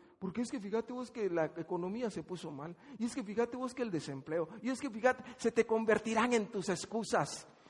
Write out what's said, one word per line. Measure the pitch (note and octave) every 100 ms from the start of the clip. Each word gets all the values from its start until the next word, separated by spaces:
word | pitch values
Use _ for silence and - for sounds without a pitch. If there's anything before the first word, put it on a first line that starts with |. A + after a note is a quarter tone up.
| - _
Porque | F#3+ F3
es | A#3+
que | C4+
fíjate | G3 A3 A#3
vos | B3 A#3+
que | A#3+ G3+
la | E3+ D#3
economía | E3 D#3+ F3+ F3+ G#3+ A#3
se | F3+
puso | D#3 F3+ D#3
mal. | C#3 D#3 F3 C#4+ B3+
Y | A#3
es |
que | C4+
fíjate | G3+ G#3 A#3 B3
vos | B3+
que | B3+
el | A#3+
desempleo. | D#3+ D3+ C3+ C3 E3 E3 C#3
Y | A#3+
es | C4
que | C#4
fíjate, | G#3+ B3 B3+ - -
se | A#3
te | A3+ A3
convertirán | A3+ A3 G#3+ A3 A3 A#3+
en | A#3+ G3
tus | G3+ F3+
excusas." | F3 - A3 G#3 G3+ C#3+ - - - -